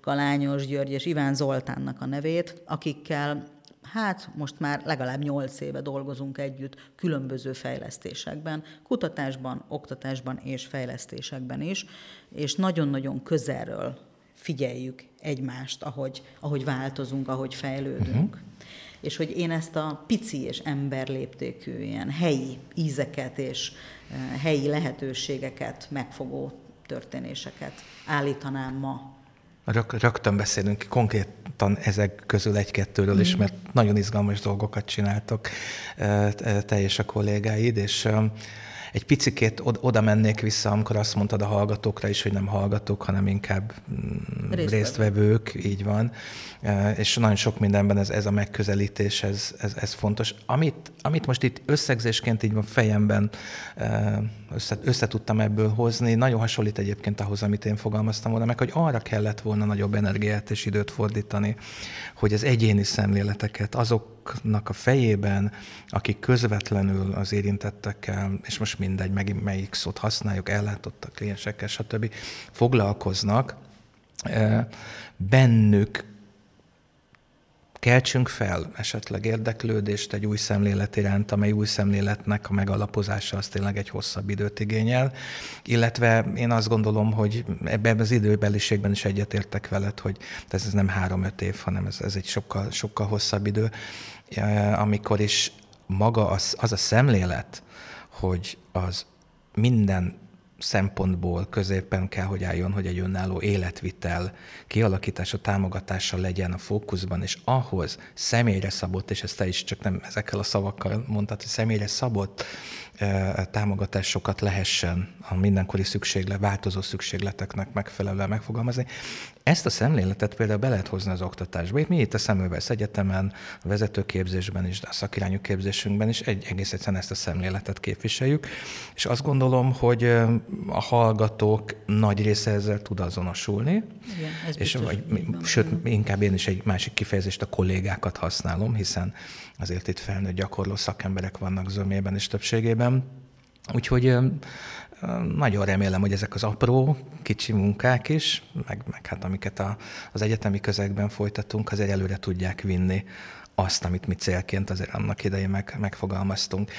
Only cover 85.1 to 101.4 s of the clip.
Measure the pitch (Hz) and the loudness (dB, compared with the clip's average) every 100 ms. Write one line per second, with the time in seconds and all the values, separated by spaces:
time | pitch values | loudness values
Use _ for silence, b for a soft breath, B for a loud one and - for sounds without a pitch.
85.1 | 131 B B B B - 120 117 117 120 | -2 B B B B 0 4 4 4 6
86.1 | 113 110 - 120 117 107 113 107 107 107 | 6 4 0 2 2 4 4 4 4 4
87.1 | 110 107 113 - - - 107 113 110 107 | 4 2 0 -4 -4 -2 2 4 4 4
88.1 | 120 104 104 104 104 - 104 101 101 101 | 4 6 4 4 2 2 2 2 0 0
89.1 | 98 101 104 - 101 - 98 98 - 104 | 0 0 -2 -2 -6 -2 -2 -2 -2 -4
90.1 | 98 B B - 95 107 101 98 98 90 | -6 B B -6 -4 0 4 4 2 0
91.1 | 92 95 - 98 98 - 95 95 101 - | 0 -2 -2 -4 -2 -2 -2 -2 -4 -4
92.1 | 98 - - - 101 101 - 107 - 104 | -4 -4 -4 -4 -4 -4 -4 -6 -4 -2
93.1 | 104 - 101 101 104 110 B B B B | 0 0 0 0 2 0 B B B B
94.1 | B - - 104 104 104 107 107 104 - | B -8 -2 2 4 4 4 4 2 2
95.1 | 104 104 - - - - - - 95 107 | 2 4 2 0 -4 -20 -14 -4 2 4
96.1 | 113 101 98 - - 117 104 - 110 139 | 4 4 2 0 0 0 0 4 6 6
97.1 | 104 90 67 - - B B B B B | 6 4 0 -4 -14 B B B B B
98.1 | - 95 90 95 - - 92 90 90 - | -4 0 0 -4 -12 -6 -4 -2 -4 -8
99.1 | _ _ _ _ - 120 120 101 95 87 | _ _ _ _ 2 4 6 4 2 0
100.1 | - - - _ - - 104 98 - 92 | -4 -14 -20 _ -10 -2 0 0 0 0
101.1 | 90 90 85 | 0 0 -2